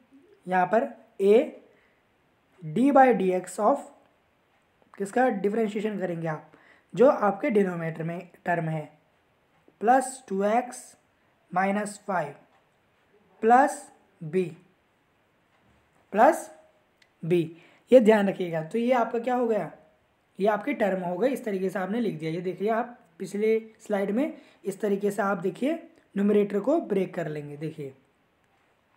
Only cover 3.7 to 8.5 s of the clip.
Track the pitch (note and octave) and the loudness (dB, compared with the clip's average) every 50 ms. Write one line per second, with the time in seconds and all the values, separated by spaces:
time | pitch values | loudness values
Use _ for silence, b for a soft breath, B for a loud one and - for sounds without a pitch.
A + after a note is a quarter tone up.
3.7 | C#4+ C#4+ - - - _ _ _ _ _ _ _ _ _ _ _ _ _ _ _ | 2 0 -2 -10 -20 _ _ _ _ _ _ _ _ _ _ _ _ _ _ _
4.7 | _ _ _ _ - - G3 G3 - B3 B3+ B3 G#3+ F#3+ F#3 G3+ G3+ A3+ A3+ G#3 | _ _ _ _ -12 -10 -8 -4 0 0 2 2 0 0 -2 -2 0 0 -2 -2
5.7 | G#3 A3 F#3+ A3 G#3 F3+ F3+ F3 E3+ E3 E3 E3 D#3 D#3 - - _ b b b | -2 -4 -4 -4 -4 -4 -4 -4 -4 -4 -4 -6 -6 -8 -10 -16 _ b b b
6.7 | b b b b b E3+ A#3 C#4 C#4 - G#3+ G3+ F#3+ - - D4 G#3+ G#3 G3+ F#3 | b b b b b 4 6 6 6 4 2 0 0 0 -2 0 2 2 2 0
7.7 | F3 E3+ E3 E3 D#3+ D#3+ D#3+ E3 E3+ F3 F3 - - _ - F#3 | -2 -6 -6 -6 -6 -6 -6 -8 -8 -8 -12 -16 -20 _ -4 -2